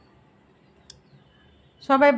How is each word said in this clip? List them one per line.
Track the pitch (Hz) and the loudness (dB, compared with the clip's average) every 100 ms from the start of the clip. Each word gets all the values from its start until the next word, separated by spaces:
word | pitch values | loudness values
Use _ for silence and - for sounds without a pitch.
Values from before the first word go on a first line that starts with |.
| _ _ _ _ _ _ _ _ - - _ _ _ _ _ _ _ _ | _ _ _ _ _ _ _ _ -20 -20 _ _ _ _ _ _ _ _
সবাই | - 269 285 | -6 0 0